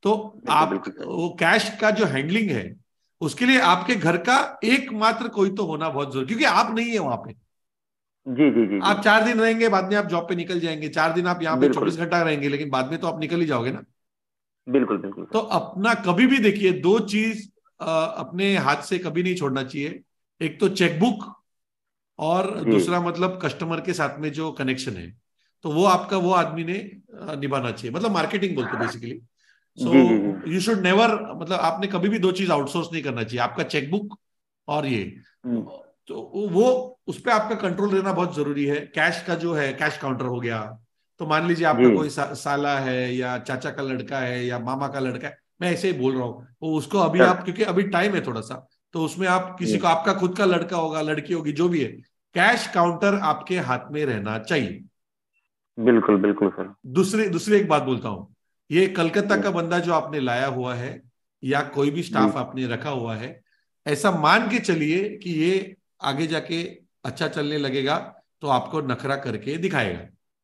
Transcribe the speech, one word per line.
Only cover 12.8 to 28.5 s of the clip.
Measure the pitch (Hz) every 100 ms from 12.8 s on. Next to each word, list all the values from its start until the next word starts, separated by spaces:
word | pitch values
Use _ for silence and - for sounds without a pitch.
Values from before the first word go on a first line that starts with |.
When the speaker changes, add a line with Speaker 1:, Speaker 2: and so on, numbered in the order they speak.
| 131
Speaker 1:
में | 160
तो | 175
आप | 156
निकल | 151 170
ही | 160
जाओगे | 131 120
ना। | 135 - _ _ _ _ _ _ _ -
Speaker 2:
बिल्कुल, | 131 123 104
बिल्कुल। | 98 98 90
Speaker 1:
तो | 214
अपना | - 175 - 180 214
कभी | 220 190 175 254
भी | 269
देखिए, | 208 208 190
दो | 175 156 220
चीज, | 202 202 220 220 - _ _ _
अ, | 160 160 160 -
अपने | - 175 196 190
हाथ | 135 151
से | - 180
कभी | 165 156
नहीं | 180 180
छोड़ना | 143 135
चाहिए, | 131 143 143 180 _ _ _ _
एक | 160 -
तो | 190
checkbook | 196 170 156 226 - - - _ _ _ _ _ _ _ -
और | 156 180 190 214
Speaker 2:
जी। | -
Speaker 1:
दूसरा | 214 170 175
मतलब | 175 165 185 185
customer | 156 - 165 165
के | 160
साथ | 156 143 147
में | 151
जो | 143 160
connection | 139 131 131 135
है, | 98 85 104 _ _ _ _
तो | 165
वो | 151 196
आपका, | 180 196 196
वो | 180
आदमी | 185 160 160
ने, | 165
अ, | 185 208 - _ - - 147
निभाना | 139 135 123
चाहिए, | 110 120
मतलब | 139 226
marketing | 185 156 214 185